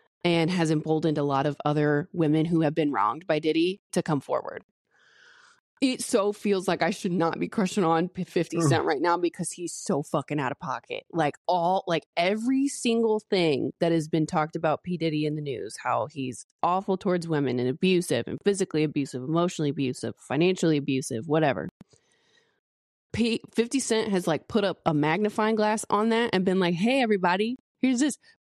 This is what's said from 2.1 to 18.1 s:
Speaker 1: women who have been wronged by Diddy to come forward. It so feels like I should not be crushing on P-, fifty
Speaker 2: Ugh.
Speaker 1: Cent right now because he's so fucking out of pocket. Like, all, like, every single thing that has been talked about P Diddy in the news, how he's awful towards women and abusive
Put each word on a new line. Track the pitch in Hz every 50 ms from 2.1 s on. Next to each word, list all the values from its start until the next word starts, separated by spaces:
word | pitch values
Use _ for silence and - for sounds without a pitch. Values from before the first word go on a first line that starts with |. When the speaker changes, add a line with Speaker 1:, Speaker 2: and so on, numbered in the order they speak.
| -
Speaker 1:
women | 175 160 147 151 156 156
who | 170 170 160
have | 160 147 156
been | 165 156 147
wronged | 131 98 104 107 120 160 180
by | - 160 151
Diddy | 156 156 156 160 170 185 190 - _ _ -
to | 180 -
come | - 156 135
forward. | - - 139 - - - - - - _ _ _ _ _ _ _ _ _ _ - - - - - - - _ _ _ _ _ -
It | 277 254 247 - -
so | - - 208 196 208
feels | 208 - - 208 196 190 185
like | 196 170 - 175
I | 170
should | 180 - - 190
not | 175 190 165 165 - -
be | 170
crushing | 180 - 226 190 180 - 208 180
on | 165 165 165 175
P-, | 175 - 190 175
fifty | - - 185 165 - -
Speaker 2:
Ugh. | 170 165 143
Speaker 1:
Cent | 165 151 139
right | 160 156 131
now | 160 175 170
because | 175 175 165 - - 175 -
he's | - 175 175 160 -
so | - - - 185 139 151
fucking | - - 151 139 - 147 151
out | 135 123
of | - -
pocket. | - 135 123 117 - - 139 - - -
Like, | - 165 151 143 - - _
all, | - 180 175 165 180 190 190 -
like, | 185 170 156 - _ -
every | 170 175 185 208 220 226 254 269 269 277
single | 285 - - - 240 226 233 226 220 214 214
thing | - - 208 185 170 160 139 120 113 131 - -
that | 175 165
has | 170 165 151
been | 156 - 160 156
talked | 156 180 165 151 156 -
about | 165 165 156 151 - -
P | 175 180
Diddy | 156 160 165 151 151 151
in | 151 151
the | 151
news, | 147 143 123 98 90 110 - - -
how | 127 120 120 110
he's | 156 - 143 131 127 113 - - _ _ _
awful | - 170 180 190 196 - 190
towards | 185 - 196 180 175 165
women | 165 160 143 143 123 123
and | 127 123
abusive | 127 131 - - 185 185 170 170 -